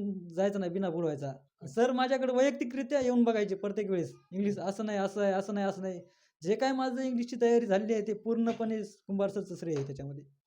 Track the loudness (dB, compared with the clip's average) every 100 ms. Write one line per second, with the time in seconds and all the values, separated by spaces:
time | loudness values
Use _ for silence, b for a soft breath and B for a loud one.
0 | -4 -4 -6 0 0 0 -2 -2 -2 0
1 | -2 -2 -6 -10 _ _ -6 2 2 4
2 | 2 2 2 4 4 2 -4 -4 -2 0
3 | 2 4 4 4 0 -2 -4 -2 0 0
4 | -2 -6 -10 -2 0 0 -2 -4 -2 0
5 | -2 2 2 2 0 0 0 -2 -4 -8
6 | -12 b b b -2 2 2 2 0 -2
7 | -2 -2 -2 2 4 4 4 2 2 0
8 | -2 -4 -2 0 0 0 -2 -2 -6 -12
9 | -6 0 0 -2 -6 -6 -4 -2 -2 -6
10 | -10 -12 -16 _